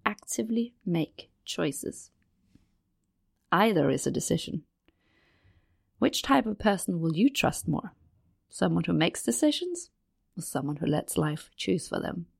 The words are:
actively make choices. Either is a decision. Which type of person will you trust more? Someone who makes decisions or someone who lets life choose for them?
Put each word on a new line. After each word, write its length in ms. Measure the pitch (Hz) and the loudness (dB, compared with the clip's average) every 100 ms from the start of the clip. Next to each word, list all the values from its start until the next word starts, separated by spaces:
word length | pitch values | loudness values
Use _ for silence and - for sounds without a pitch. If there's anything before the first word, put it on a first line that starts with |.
| 214 | -2
actively 640 | 202 - - 220 233 233 _ - | -4 -8 -6 -2 -2 -4 _ -2
make 440 | 170 151 - - _ | -2 -2 -8 -20 _
choices. 640 | - - 160 139 - - - _ _ _ _ _ _ _ _ _ _ _ _ _ _ | -12 -4 -4 -4 -8 -10 -20 _ _ _ _ _ _ _ _ _ _ _ _ _ _
Either 400 | 175 220 180 143 | 4 4 4 4
is 160 | 139 - | 2 0
a 40 | |
decision. 540 | 135 - 165 - 160 - _ _ _ _ _ _ _ _ _ _ _ _ _ | -2 0 -2 -2 -8 -10 _ _ _ _ _ _ _ _ _ _ _ _ _
Which 200 | - - | 2 2
type 240 | - 277 226 | 2 2 2
of 120 | 208 | 0
person 420 | 220 196 - 170 | 2 2 0 0
will 160 | 165 156 | 0 4
you 140 | 269 | 4
trust 380 | - - - - | 4 0 0 -2
more? 240 | - - _ _ _ _ _ _ | -2 -4 _ _ _ _ _ _
Someone 340 | - 180 170 | -2 0 2
who 100 | 165 | 2
makes 300 | 160 165 - | 2 2 0
decisions 680 | - 240 302 294 359 339 - _ _ _ _ - | -2 2 2 2 -6 -8 -10 _ _ _ _ -14
or 60 | |
someone 320 | - 139 139 | -6 -4 -4
who 120 | 147 170 | -2 0
lets 300 | 151 - - | 0 0 -2
life 320 | 156 156 - - | -2 -4 -12 -8
choose 300 | - 185 - | -2 -2 -2
for 140 | - | -6
them? 260 | - 175 170 | -4 -8 -12